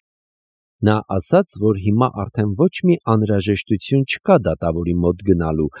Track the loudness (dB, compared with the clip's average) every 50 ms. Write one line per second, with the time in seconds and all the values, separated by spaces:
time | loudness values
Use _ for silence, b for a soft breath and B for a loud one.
0 | _ _ _ _ _ _ _ _ _ _ _ _ _ _ _ 0 0 2 2 0
1 | -2 -4 -4 -4 -2 2 2 2 2 0 -4 -2 0 0 0 0 -2 -2 0 0
2 | 0 0 -2 -6 -8 -6 -4 -2 -2 -2 0 0 0 0 0 0 0 0 0 0
3 | 0 0 0 2 2 0 0 0 0 0 -2 -2 -2 -4 -4 -4 -2 -2 -2 -2
4 | 0 -2 -6 -4 2 2 2 4 4 0 -4 -2 -2 -2 -2 -2 -2 -2 0 0
5 | 2 0 0 0 2 2 2 2 2 0 0 -2 -2 -4 B B